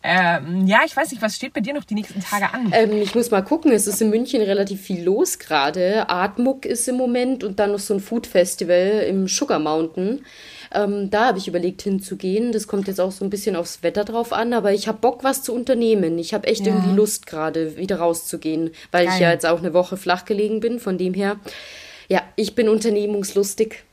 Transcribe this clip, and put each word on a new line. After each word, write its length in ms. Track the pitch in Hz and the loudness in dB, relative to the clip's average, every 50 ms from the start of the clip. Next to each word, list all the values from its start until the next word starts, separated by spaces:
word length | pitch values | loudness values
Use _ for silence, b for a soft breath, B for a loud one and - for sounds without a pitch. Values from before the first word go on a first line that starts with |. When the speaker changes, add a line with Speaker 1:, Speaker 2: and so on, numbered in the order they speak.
| _ | _
Speaker 1:
ähm, 600 | - 175 185 185 175 170 160 135 151 175 185 190 190 | 0 2 2 4 4 2 0 -2 -2 -2 2 2 4
ja, 120 | 196 233 294 | 4 4 4
ich 100 | 320 - | 2 0
weiß 160 | - 302 311 | -2 -2 -2
nicht, 100 | 277 220 | -4 -4
was 140 | 220 214 214 | -4 -4 -4
steht 180 | - - 262 - | -4 -8 -6 -4
bei 60 | 302 | -4
dir 140 | 214 214 285 | -4 -4 -4
noch 100 | 294 - | -6 -6
die 120 | _ 208 | _ -6
nächsten 260 | 208 214 - - 190 | -6 -6 -6 -8 -8
Tage 320 | 180 - - 208 196 - - | -6 -4 -2 -2 -2 -2 -2
an? 180 | 247 254 214 165 | -2 -2 2 4
Speaker 2:
Ähm, 280 | 226 220 208 214 214 | 4 4 4 4 2
ich 120 | 208 196 - | 0 2 0
muss 160 | 226 240 233 | 0 0 2
mal 100 | 220 196 190 | 2 0 2
gucken, 280 | - 285 330 - 311 | 2 -2 2 4 4
es 160 | 247 208 202 202 | 4 4 2 0
ist 140 | 196 - | 0 0
in 80 | 226 214 | 2 2
München 320 | 208 226 247 254 - 254 | 2 2 0 0 0 0
relativ 400 | 214 190 196 202 202 202 202 196 | 2 2 2 0 0 -2 -2 -8
viel 220 | - - 196 175 170 | -6 -6 -6 -2 0
los 340 | 180 190 226 349 359 - - | 0 2 2 2 0 -2 -8
gerade. 680 | - - 160 151 139 143 156 185 180 180 202 220 202 - | -6 -2 0 2 2 2 0 0 0 2 2 0 0 0
Artmuck 560 | 175 180 185 202 196 - 247 262 269 269 - | 0 0 0 -2 0 0 0 0 0 -2 -4
ist 220 | - - 233 - - | -6 -4 -2 -2 -2
im 80 | 247 | -2
Moment 480 | 254 262 247 240 247 247 254 262 254 - | 0 0 0 0 0 0 0 -2 -2 -4
und 160 | 208 196 202 | -6 -2 0
dann 120 | 208 202 202 | 0 0 0
noch 60 | 202 | -2
so 140 | 196 - 208 | -2 -2 -2
ein 60 | 196 | -2
Food-Festival 1040 | 196 - - 240 - - - 196 175 185 - - 196 165 180 180 180 196 208 214 190 - | -2 -2 -4 -4 -4 0 2 2 4 4 2 -6 0 2 4 4 4 4 2 2 0 0
im 200 | 190 196 190 185 | 0 0 0 0
Sugar 320 | - - 294 285 214 160 | 0 -2 0 0 0 0
Mountain. 640 | 156 151 156 160 165 160 165 - 185 196 233 285 B B B B B B B B B B - | 0 0 0 0 0 -2 -2 -4 -2 -2 -2 -4 B B B B B B B B B B -2
Ähm, 360 | - 208 202 202 202 202 196 | 0 0 0 0 -2 -2 -2
da 180 | 196 208 220 - | 0 2 2 2
hab 100 | - 190 | 2 0
ich 100 | 190 - | -4 -4
überlegt, 340 | 170 175 175 180 190 - | -4 -2 -2 -2 -4 -4
hinzugehen. 680 | - 208 196 190 190 - 190 196 - 185 185 214 233 240 | -4 -2 -2 -2 -4 -6 -10 -6 -4 -2 0 0 0 0
Das 160 | 226 214 214 - | -2 -2 -4 -2
kommt 200 | - 202 196 196 | -4 -4 -2 -4
jetzt 120 | 190 - | -2 -2
auch 100 | 180 190 | -2 -2
so 140 | 190 - 208 | -2 -4 -6
ein 40 | 196 | -4
bisschen 260 | 196 196 202 - 196 | -4 -4 -4 -2 -2
aufs 260 | 170 170 170 - - - | -2 -4 -6 -8 -4 -4
Wetter 220 | 170 170 208 208 | -2 0 0 -4
drauf 260 | 208 220 233 233 226 - | -2 -2 -4 -4 -2 -2
an, 200 | - 226 240 240 | -2 -2 0 0
aber 200 | 233 185 202 196 | 2 2 2 2
ich 140 | 208 208 220 | 2 0 -2
hab 140 | 220 220 | -4 2
Bock, 220 | - 240 269 - - | 2 0 0 2 -2
was 180 | 262 269 269 | -2 -2 0
zu 120 | - - 233 | -4 -4 -4
unternehmen. 640 | 247 240 240 262 233 233 226 220 208 185 160 165 170 | -4 0 0 0 2 4 4 4 4 2 0 0 -2
Ich 140 | 170 - 220 | -4 -4 -4
hab 120 | 208 208 - | -2 0 0
echt 180 | 220 208 196 | 0 0 2
Speaker 1:
Ja. 80 | 208 202 | 2 2
Speaker 2:
irgendwie 220 | 185 185 185 185 | 4 4 4 4
Lust 300 | 196 214 208 - - - - | 4 4 2 0 -6 -8 -10
gerade, 480 | - 160 156 160 156 165 165 160 151 151 | -6 -4 -4 -2 -2 -2 -4 -4 -4 -6
wieder 200 | 170 185 202 165 | -4 -4 -2 0
rauszugehen, 720 | 170 170 170 165 - - - 170 - 160 160 160 165 160 160 B B B | 2 0 0 0 -4 -8 -10 -6 -4 -4 -2 -2 -2 -4 -6 B B B
weil 140 | - 175 180 | 2 2 4
ich 60 | 175 | 4
Speaker 1:
Geil. 100 | 185 185 | 4 4
Speaker 2:
ja 100 | 180 170 | 4 4
jetzt 140 | 170 170 - | 4 4 2
auch 140 | 165 165 170 | 0 0 0
eine 140 | 165 185 156 | 0 2 2
Woche 240 | 180 180 180 196 185 | 2 2 2 -2 -8
flach 280 | - 180 180 185 - | 0 0 0 0 0
gelegen 340 | - 220 202 208 214 214 220 | -4 -2 0 0 0 0 0
bin. 200 | 220 233 233 240 | -2 -2 -4 -2
Von 180 | - 202 190 175 | -4 -4 -2 -2
dem 160 | 180 185 185 | -2 -2 -2
her, 240 | 185 202 196 208 208 - B B B B B B B B B B B B B | 0 -2 -2 -2 -4 -10 B B B B B B B B B B B B B
ja, 120 | 190 185 - - - | 0 0 0 -2 -4
ich 200 | - 220 202 - | -4 -4 -2 0
bin 120 | - 240 220 | 0 2 4
unternehmungslustig. 1120 | 214 220 214 233 208 208 208 208 208 202 196 196 - 202 202 202 - - 220 220 - - - _ | 4 2 2 2 0 0 0 0 -2 -2 -4 -2 0 0 0 0 0 -2 -2 -2 -2 -16 -20 _